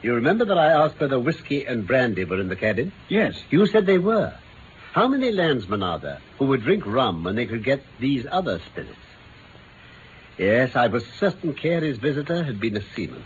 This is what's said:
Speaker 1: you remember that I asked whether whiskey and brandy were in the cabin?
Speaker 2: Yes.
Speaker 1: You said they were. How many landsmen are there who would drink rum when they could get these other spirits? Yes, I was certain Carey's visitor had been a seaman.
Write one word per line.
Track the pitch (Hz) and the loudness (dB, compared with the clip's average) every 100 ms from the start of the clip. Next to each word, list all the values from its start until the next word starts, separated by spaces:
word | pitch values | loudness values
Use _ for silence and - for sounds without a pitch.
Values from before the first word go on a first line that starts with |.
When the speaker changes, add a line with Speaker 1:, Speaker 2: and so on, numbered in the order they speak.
Speaker 1:
you | 107 | 0
remember | 120 131 220 | 0 2 2
that | 220 180 | 2 4
I | 156 | 6
asked | 156 151 - | 6 4 2
whether | 143 135 | 0 0
whiskey | 123 - - 139 | 0 -4 -4 -4
and | 131 120 98 | -2 -6 0
brandy | 127 120 92 | 2 2 -2
were | 90 92 | -2 -2
in | 92 | -4
the | 92 | -2
cabin? | 110 104 165 - - | -2 0 -4 -8 -2
Speaker 2:
Yes. | 196 165 95 - | 0 0 -4 0
Speaker 1:
You | 156 202 | 4 4
said | 214 190 | 4 4
they | 185 | 2
were. | 190 226 107 - - - - - - | 4 0 0 -6 -20 -20 -20 -20 -4
How | 175 247 | 0 2
many | 277 254 | 2 0
landsmen | 202 165 131 90 104 | 2 0 0 -2 -4
are | 92 78 | -2 -4
there | 71 69 - - | -8 -12 -16 -2
who | 135 | 0
would | 135 | 2
drink | 113 202 | 2 0
rum | 101 117 120 82 | 0 0 0 -2
when | 87 107 | -4 -4
they | 113 | -4
could | 113 | -4
get | 110 135 - - | -2 -2 -4 -6
these | 131 135 117 | -2 -2 -2
other | 185 175 87 | -2 -2 -6
spirits? | - - - - - - - - - - - - - - - - - - | -8 -14 -14 -18 -20 -20 -20 -20 -20 -20 -20 -20 -20 -20 -20 -20 -20 -2
Yes, | 95 117 127 | 2 4 2
I | 127 120 | 2 0
was | 117 104 | 0 -6
certain | - 202 - 170 | -2 -2 0 -6
Carey's | 139 165 170 156 120 | -4 -2 0 -2 -2
visitor | 139 143 147 170 | -2 -2 -4 -4
had | 156 104 | -4 -4
been | 113 104 | -4 -4
a | - - | -8 -8
seaman. | 82 - | -8 -10